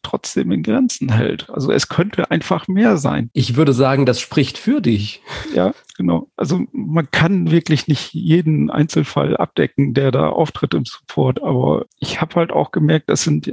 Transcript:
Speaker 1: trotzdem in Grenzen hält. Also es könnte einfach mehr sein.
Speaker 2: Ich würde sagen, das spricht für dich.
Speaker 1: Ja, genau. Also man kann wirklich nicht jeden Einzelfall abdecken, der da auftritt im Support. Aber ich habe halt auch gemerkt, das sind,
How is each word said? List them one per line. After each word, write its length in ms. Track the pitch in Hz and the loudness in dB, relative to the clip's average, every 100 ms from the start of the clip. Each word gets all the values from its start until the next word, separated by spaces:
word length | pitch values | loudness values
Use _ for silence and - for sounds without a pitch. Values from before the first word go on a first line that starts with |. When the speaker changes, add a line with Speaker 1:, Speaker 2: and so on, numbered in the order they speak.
Speaker 1:
trotzdem 500 | - - - - - | -8 -6 -4 -4 -2
in 100 | - | -2
Grenzen 500 | - 247 262 - 135 | 0 0 0 -2 0
hält. 380 | 110 - - - | 0 0 -2 -6
Also 220 | - 135 | -6 0
es 160 | - - | 0 0
könnte 420 | - 196 - - | 0 0 -2 -2
einfach 380 | 170 - 170 - | -2 -2 -4 0
mehr 280 | 185 233 175 | 2 2 2
sein. 340 | 139 143 117 | 0 -2 -4
Speaker 2:
Ich 240 | - 117 120 | -2 0 2
würde 160 | 143 | 4
sagen, 340 | 123 135 135 131 | 4 4 4 2
das 140 | 120 | 0
spricht 380 | - - 135 - | -2 0 0 -2
für 220 | - 285 | 0 0
dich. 400 | 143 104 104 - - - 320 | 2 0 -2 -10 -14 -12 -4
Speaker 1:
Ja, 200 | - 92 - _ - | 0 0 -2 _ -4
genau. 320 | 175 85 - - | 0 0 -4 -6
Also 280 | 147 180 - | -2 -2 -2
man 380 | - - 160 151 | -6 -2 -2 -2
kann 400 | - 165 190 165 | 0 2 2 2
wirklich 380 | 165 - 151 - | 2 2 -2 0
nicht 260 | 139 - | -2 -2
jeden 560 | 160 160 170 160 151 151 | -6 2 2 4 2 0
Einzelfall 680 | - 147 156 143 - 143 - | 0 0 0 0 0 0 0
abdecken, 580 | - - 139 - 139 | -2 0 0 0 0
der 180 | 131 135 | 2 2
da 160 | 131 151 | 2 0
auftritt 460 | - 156 - - | 0 -2 -2 -2
im 100 | 165 | -2
Support. 580 | 123 - - - 127 131 | -4 -12 -8 0 0 0
Aber 440 | 277 127 135 - - - | -2 0 2 0 -2 -10
ich 220 | 147 - | -8 -4
habe 160 | 160 170 | -2 0
halt 160 | 165 | 0
auch 180 | 151 147 | 0 -2
gemerkt, 380 | 156 151 160 - | 0 2 2 0
das 140 | - | -2
sind, 300 | 160 151 - | 0 -2 -2